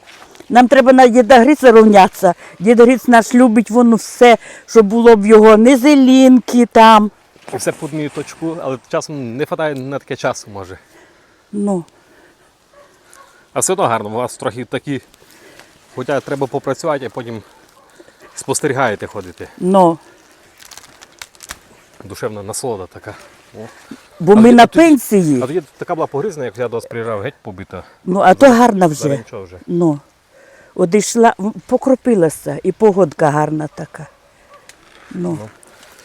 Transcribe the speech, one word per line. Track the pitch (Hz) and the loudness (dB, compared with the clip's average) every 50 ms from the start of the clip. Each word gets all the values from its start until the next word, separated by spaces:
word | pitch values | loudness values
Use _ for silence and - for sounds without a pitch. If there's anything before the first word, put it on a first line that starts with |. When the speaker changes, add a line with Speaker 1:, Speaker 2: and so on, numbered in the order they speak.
| _ _ - - - _ _ - - - | _ _ -20 -20 -20 _ _ -20 -10 -2
Speaker 1:
Нам | 220 240 247 | 0 2 2
треба | 220 277 262 240 262 262 | 2 2 2 4 4 4
на | 262 262 | 4 4
діда | 247 214 254 226 208 269 233 | 4 4 2 2 4 4 4
Гриця | 233 285 302 - 262 247 | 4 2 2 2 4 4
рівнятися. | 220 226 220 220 202 196 185 190 - - 190 180 170 _ - - - - | 6 6 6 6 6 4 4 2 0 -2 -2 -2 -2 _ -10 -20 -14 -4
Дід | 170 220 240 220 | 0 2 4 4
Гриць | 240 247 262 220 - | 4 4 2 0 0
наш | 247 240 226 208 - 247 | 2 2 2 2 2 2
любить, | 247 262 240 214 240 208 - | 2 2 2 2 0 -2 -2
воно | 208 247 240 233 226 | 0 0 2 2 0
все, | 196 - - - - 247 240 226 - - - - - _ | 0 -4 -6 -2 2 4 4 4 2 0 -8 -20 -20 _
щоб | - - 226 214 | 0 2 2 2
було | 190 220 233 226 233 226 | 2 0 2 4 4 4
б | 202 196 | 4 4
його, | 214 226 214 214 220 220 | 4 6 6 6 6 6
не | 208 226 254 285 | 6 4 4 2
зелінки | 233 240 302 294 277 262 254 262 262 262 262 262 233 - - 247 247 240 | 2 2 2 4 4 4 4 4 6 6 6 4 4 2 0 0 0 0
там. | - - 226 220 226 220 214 208 202 - _ _ _ _ _ _ - - | 2 4 4 6 6 6 4 2 -2 -8 _ _ _ _ _ _ -16 -14
Speaker 2:
І | |
все | 123 - 175 | -10 -10 -10
під | 156 - 160 147 151 | -10 -10 -10 -12 -10
ниточку, | 156 147 139 - 151 143 - - - 165 165 160 170 | -10 -10 -10 -12 -14 -14 -16 -14 -12 -12 -10 -10 -10
але | - 135 131 120 _ | -10 -10 -10 -12 _
часом | _ - 160 - - 151 143 127 117 113 | _ -10 -8 -8 -10 -12 -12 -12 -12 -10
не | 135 151 | -10 -10
хватає | - 180 156 160 151 147 | -8 -8 -8 -8 -8 -8
на | 131 127 135 139 135 | -10 -12 -12 -12 -12
таке | - - 135 | -12 -14 -12
часу, | - - 131 117 - - 110 101 | -10 -8 -8 -8 -10 -14 -20 -18
може. | 98 95 90 95 - _ _ _ _ _ _ _ _ _ _ _ _ _ _ | -18 -18 -18 -20 -20 _ _ _ _ _ _ _ _ _ _ _ _ _ _
Speaker 1:
Ну. | 208 208 202 202 196 175 160 _ _ _ _ _ _ _ _ _ _ _ _ _ _ _ _ _ _ 587 571 _ _ _ _ _ _ - _ _ _ _ _ _ - | -10 -8 -6 -6 -6 -6 -10 _ _ _ _ _ _ _ _ _ _ _ _ _ _ _ _ _ _ _ _ _ _ _ _ _ _ -20 _ _ _ _ _ _ -10
Speaker 2:
А | 135 | -8
все | - - 190 | -6 -6 -4
одно | 185 175 | -4 -4
гарно, | 123 113 110 104 107 | -4 -4 -6 -8 -8
у | 110 | -10
вас | 120 123 113 - | -10 -10 -10 -10
трохи | - - 123 104 127 120 | -10 -12 -10 -10 -12 -14
такі, | - - 123 - 143 139 123 - _ _ _ _ _ _ _ _ _ _ - - _ _ _ _ _ - | -12 -12 -12 -10 -10 -12 -12 -12 _ _ _ _ _ _ _ _ _ _ -20 -20 _ _ _ _ _ -16
хоча | 127 123 156 143 127 | -12 -8 -6 -6 -6
треба | - - 147 135 139 | -6 -8 -8 -8 -8
попрацювати, | 123 - 139 - 139 131 - - 165 147 131 127 | -8 -8 -10 -8 -10 -10 -8 -8 -8 -8 -8 -10
а | 110 | -14
потім... | - 135 120 117 113 107 - _ _ _ _ _ _ _ _ _ _ _ _ _ _ _ _ _ _ - | -14 -16 -16 -16 -16 -18 -18 _ _ _ _ _ _ _ _ _ _ _ _ _ _ _ _ _ _ -14
Спостерігаєте, | - - 131 - - 143 123 135 135 113 101 - 107 | -10 -10 -8 -6 -6 -6 -4 -4 -4 -4 -4 -8 -12
ходите. | 92 - 104 92 90 - - 87 - _ | -14 -14 -16 -18 -18 -18 -20 -20 -20 _
Speaker 1:
Ну. | - 180 180 196 190 180 165 165 - _ _ _ _ _ _ _ _ _ _ _ _ _ - - - - _ _ _ _ _ _ - - _ _ _ - - - _ _ _ _ _ _ _ _ - - | -8 -4 0 2 2 2 0 0 -4 _ _ _ _ _ _ _ _ _ _ _ _ _ -20 -20 -20 -20 _ _ _ _ _ _ -20 -20 _ _ _ -20 -20 -20 _ _ _ _ _ _ _ _ -20 -20
Speaker 2:
Душевна | 98 98 - - 110 107 104 98 | -20 -16 -12 -12 -12 -12 -12 -14
насолода | 104 107 - - 127 110 95 90 - - | -14 -14 -12 -10 -10 -10 -12 -14 -18 -20
така. | 101 - 107 98 - - - _ _ _ _ - | -20 -20 -20 -20 -20 -20 -20 _ _ _ _ -20
О. | - 110 - - _ _ - - - _ _ _ - | -20 -20 -20 -20 _ _ -20 -20 -20 _ _ _ -4
Speaker 1:
Бо | 165 170 | 2 4
Speaker 2:
А | 208 | 4
Speaker 1:
ми | 220 220 | 6 6
Speaker 2:
тоді, | 240 240 | 6 6
Speaker 1:
на | 240 233 | 6 4
Speaker 2:
а | |
тоді, | - - 202 330 | 4 4 2 2
Speaker 1:
пенсії. | 330 294 240 - - 214 196 175 151 139 123 127 | 4 2 0 0 -2 -2 0 0 0 -2 -2 -4
Speaker 2:
а | |
тоді | 131 160 180 147 _ _ | -6 -8 -10 -10 _ _
така | - - - 175 | -16 -12 -10 -8
була | 156 156 | -8 -8
погризна, | - - 135 180 214 160 151 127 | -8 -8 -8 -8 -8 -10 -12 -14
як | 113 - | -12 -10
я | 120 123 | -10 -10
до | 110 117 | -8 -8
вас | 113 - | -10 -12
приїжджав, | - 117 117 113 117 110 101 | -12 -12 -12 -10 -10 -10 -10
геть | 101 143 - _ | -10 -12 -14 _
побита. | - 107 95 92 95 - 95 90 - _ _ _ - | -20 -20 -18 -18 -18 -16 -18 -18 -18 _ _ _ -10
Speaker 1:
Ну, | 180 180 196 | -6 -4 0
а | - 185 185 | 2 2 2
то | - 277 | 4 4
Speaker 2:
Зараз, | 269 240 226 | 4 4 4
Speaker 1:
гарна | 247 233 208 190 180 160 | 2 0 0 0 -2 -2
Speaker 2:
зараз | 147 131 - | -2 -4 -6
Speaker 1:
вже. | 143 139 | -6 -6
Speaker 2:
нічого | 117 110 _ 123 104 95 | -8 -10 _ -18 -18 -18
вже. | 87 90 - _ | -18 -20 -20 _
Speaker 1:
Ну. | - 175 170 175 160 147 143 _ _ _ _ _ _ _ _ _ _ _ _ _ _ - | -8 -4 -2 -2 -2 -2 -4 _ _ _ _ _ _ _ _ _ _ _ _ _ _ -8
От | - 185 170 190 | -6 -4 -2 -2
йшла, | 208 - - - 233 226 233 - - | -2 -2 -2 -2 0 0 0 0 -2
м, | 190 214 - 175 - | -8 -12 -12 -12 -8
покропилася, | - 254 254 - 269 262 - - 254 233 190 165 151 - - - 147 143 151 - | -6 -6 -4 -2 -2 -4 -2 -2 -2 -2 0 -2 -2 -4 -6 -12 -12 -12 -8 -8
і | 185 | -8
погодка | 175 - 220 214 175 202 185 143 - - 165 143 | -4 0 0 0 2 0 -2 -2 -2 -2 -4 -2
гарна | 143 151 151 151 156 151 151 147 _ | -2 -2 -4 -4 -6 -8 -10 -12 _
така. | - 160 - - - 151 - _ _ _ _ _ _ _ _ _ _ _ _ _ _ _ _ _ _ _ - | -16 -18 -18 -18 -20 -20 -20 _ _ _ _ _ _ _ _ _ _ _ _ _ _ _ _ _ _ _ -18
Ну. | - 180 175 175 165 104 | -14 -10 -10 -10 -10 -12
Speaker 2:
Ну. | 107 110 - _ _ _ _ _ _ _ _ _ _ | -14 -18 -20 _ _ _ _ _ _ _ _ _ _